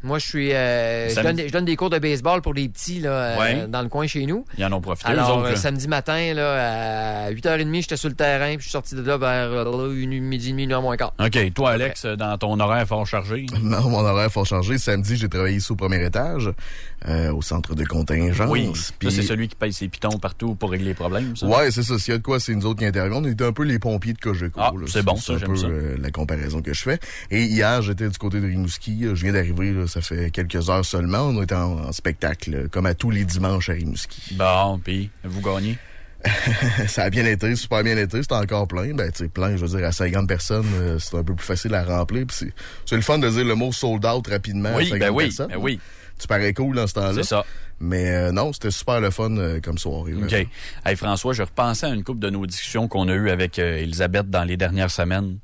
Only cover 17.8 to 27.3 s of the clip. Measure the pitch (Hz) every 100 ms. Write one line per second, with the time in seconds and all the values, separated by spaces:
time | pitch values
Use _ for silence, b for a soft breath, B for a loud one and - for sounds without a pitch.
17.8 | 78 80 78 78 87 90 113 120 104 80
18.8 | 80 - 98 98 101 110 113 - 110 95
19.8 | 98 - 107 107 95 - 117 104 104 92
20.8 | 95 92 87 95 127 117 101 120 143 113
21.8 | 117 117 101 117 110 131 - 107 101 107
22.8 | 110 98 92 117 151 110 123 110 151 117
23.8 | 113 107 101 113 120 95 87 87 113 92
24.8 | 78 104 98 95 - 82 95 95 87 78
25.8 | 73 67 67 73 76 78 73 76 73 73
26.8 | - 143 B B B